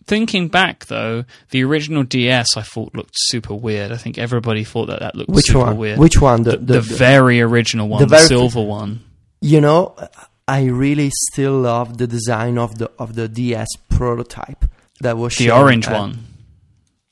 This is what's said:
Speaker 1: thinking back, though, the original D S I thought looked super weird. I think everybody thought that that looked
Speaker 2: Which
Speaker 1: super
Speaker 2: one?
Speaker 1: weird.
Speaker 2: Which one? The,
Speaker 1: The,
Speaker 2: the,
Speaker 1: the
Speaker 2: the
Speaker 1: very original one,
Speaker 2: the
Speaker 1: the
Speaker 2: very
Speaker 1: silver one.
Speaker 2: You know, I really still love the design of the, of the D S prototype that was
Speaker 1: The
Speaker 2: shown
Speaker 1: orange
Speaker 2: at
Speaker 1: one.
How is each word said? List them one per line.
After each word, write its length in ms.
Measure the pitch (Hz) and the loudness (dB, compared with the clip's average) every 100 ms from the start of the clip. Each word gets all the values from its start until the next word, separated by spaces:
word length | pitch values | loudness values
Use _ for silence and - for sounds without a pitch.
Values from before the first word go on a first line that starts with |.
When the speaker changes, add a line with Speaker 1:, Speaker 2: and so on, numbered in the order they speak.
Speaker 1:
thinking 420 | - 214 226 190 165 | -4 -4 -2 -2 -2
back, 400 | 180 180 - - | 0 -2 -4 -10
though, 380 | 113 113 113 123 - _ | -8 -6 -6 -10 -16 _
the 140 | 131 | -2
original 400 | 131 156 151 151 | 0 -2 -2 -4
D 260 | 127 127 123 | -2 -2 0
S 260 | 127 117 110 | 0 -2 -4
I 60 | |
thought 320 | 107 113 - | -8 -12 -12
looked 200 | 117 - | -12 -12
super 380 | - - 120 107 | -6 -4 -6 -8
weird. 360 | 104 117 104 101 | -10 -6 -6 -6
I 60 | 117 | -10
think 200 | 117 113 | -10 -8
everybody 460 | 117 123 117 107 | -4 -4 -2 -4
thought 240 | 107 117 - | -6 -6 -6
that 140 | - | -8
that 160 | - - | -10 -10
looked 140 | - | -2
Speaker 2:
Which 160 | 175 - | 2 4
Speaker 1:
super 120 | 131 | 4
Speaker 2:
one? 180 | 120 110 | 2 -2
Speaker 1:
weird. 220 | 107 107 | 0 6
Speaker 2:
Which 220 | 160 - | 6 8
one? 240 | 139 117 | 4 4
The, 80 | 117 | 2
Speaker 1:
The, 40 | - | 0
Speaker 2:
the, 60 | |
Speaker 1:
the 160 | 123 127 | 2 0
Speaker 2:
the 140 | 110 | 0
Speaker 1:
very 460 | - 127 139 127 120 | 2 6 6 6 4
original 480 | 117 117 113 113 107 | 2 0 0 -4 -2
one, 100 | 107 | 2
Speaker 2:
the 80 | 139 | 6
Speaker 1:
the 100 | 156 | 8
Speaker 2:
very 120 | 160 | 6
Speaker 1:
silver 340 | 123 123 117 | 4 2 0
one. 400 | 104 104 104 117 - _ _ _ | -4 -6 -8 -10 -14 _ _ _
Speaker 2:
You 200 | 143 151 | 2 4
know, 360 | 147 165 190 - - _ - _ - | 6 4 0 -6 -20 _ -20 _ -4
I 200 | 135 131 | -2 0
really 440 | 123 139 147 143 - - | 0 0 0 -2 -4 -6
still 260 | - 135 135 | -4 -2 0
love 400 | 123 117 120 120 | 0 -2 -4 -6
the 80 | 120 | -6
design 520 | 117 113 110 120 120 | -4 -4 -4 -2 -2
of 200 | 117 110 | -4 -6
the, 140 | 113 - | -10 -10
of 200 | 113 113 | -12 -8
the 100 | 113 | -8
D 300 | 113 123 110 | -4 -4 -4
S 140 | 110 - - | -6 -10 -4
prototype 760 | - 123 120 120 - - 139 - - _ - | -2 -2 -4 -8 -14 -16 -6 -6 -6 _ -8
that 180 | 120 113 | -6 -4
was 160 | 120 | -4
Speaker 1:
The 120 | - 117 | -2 4
Speaker 2:
shown 140 | 120 | 6
Speaker 1:
orange 280 | 139 117 110 | 4 2 -2
Speaker 2:
at 100 | 107 | -4
Speaker 1:
one. 280 | 101 117 - - _ _ _ _ _ _ _ | -6 -10 -16 -20 _ _ _ _ _ _ _